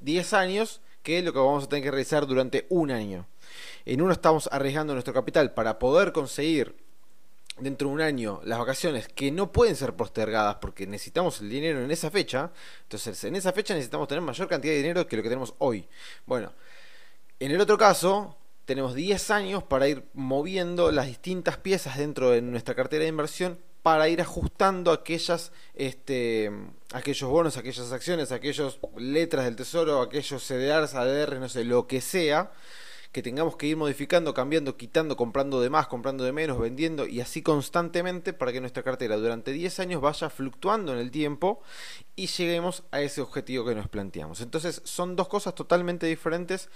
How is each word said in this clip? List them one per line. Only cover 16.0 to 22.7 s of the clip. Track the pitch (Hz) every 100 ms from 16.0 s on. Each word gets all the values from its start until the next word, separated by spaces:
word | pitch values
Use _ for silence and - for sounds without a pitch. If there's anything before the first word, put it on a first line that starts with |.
| - - -
Bueno, | 127 101 - - - - - - - - -
en | 135
el | 170
otro | 208 208
caso, | 202 180 175 196 202 - - - -
tenemos | 135 131
diez | 123 175 196 -
años | 208 196 196
para | - 135 139
ir | 139 -
moviendo | - 131 135 165 190 175 175 170
las | 151 131
distintas | 120 - 185 170 151
piezas | 190 190 151 131
dentro | 147 131 127
de | 120
nuestra | 120 120 -